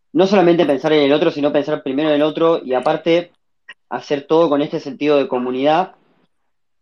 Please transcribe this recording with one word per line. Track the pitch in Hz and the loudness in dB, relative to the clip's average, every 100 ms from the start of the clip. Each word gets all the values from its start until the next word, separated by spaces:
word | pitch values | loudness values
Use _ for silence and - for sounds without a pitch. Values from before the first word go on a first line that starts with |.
| _ | _
no | 151 190 | 0 2
solamente | 202 175 170 | 4 4 2
pensar | 151 139 160 | 2 0 0
en | 151 | 2
el | 139 | 2
otro, | 151 165 | 2 0
sino | 147 139 | -2 -2
pensar | 147 139 151 | -2 -2 -6
primero | 143 135 156 | -4 -4 0
en | 147 | 0
el | |
otro | 151 151 165 165 | 0 0 0 0
y | 123 127 | -2 -2
aparte | 135 160 170 170 170 _ _ _ - - _ | -2 -2 0 -2 -2 _ _ _ -20 -20 _
hacer | 127 - 143 139 | -12 -6 -6 0
todo | 160 165 | 2 2
con | 143 | 0
este | 151 160 | -2 -6
sentido | 143 120 147 147 | -10 -4 0 0
de | 131 | 0
comunidad. | 127 123 127 147 165 190 - _ _ _ _ _ _ _ _ | -4 -4 -2 0 0 -2 -10 _ _ _ _ _ _ _ _